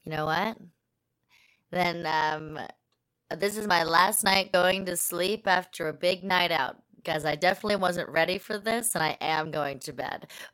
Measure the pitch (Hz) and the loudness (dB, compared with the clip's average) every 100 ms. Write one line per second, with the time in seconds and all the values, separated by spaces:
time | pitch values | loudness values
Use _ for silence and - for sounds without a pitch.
0 | 165 156 156 160 214 220 175 _ _ _ | -8 -4 0 0 0 -4 -14 _ _ _
1 | _ _ _ _ _ _ _ 180 175 170 | _ _ _ _ _ _ _ -2 -2 -2
2 | 160 156 156 156 156 151 101 - _ _ | -2 0 0 -2 -6 -10 -12 -16 _ _
3 | _ _ - 165 202 208 208 170 160 165 | _ _ -12 -4 -4 -4 0 2 4 4
4 | 190 214 196 196 190 180 180 190 190 175 | 4 4 4 4 4 4 4 2 -2 -4
5 | - 175 185 220 202 185 180 - 160 143 | -2 0 0 0 2 0 0 -6 -6 -2
6 | 180 190 190 180 175 160 127 - _ _ | 0 0 0 2 2 2 -2 -6 _ _
7 | - 160 151 151 180 190 214 202 180 175 | -4 -2 -2 2 2 2 0 0 0 0
8 | 143 156 170 190 - 214 214 233 - 170 | -2 2 2 0 -4 -6 -2 -2 -2 -2
9 | 156 - 156 156 160 151 143 135 - 131 | -2 -2 -2 -2 -2 -4 -4 -6 -10 -8
10 | 131 - - - - | -8 -8 -12 -18 -18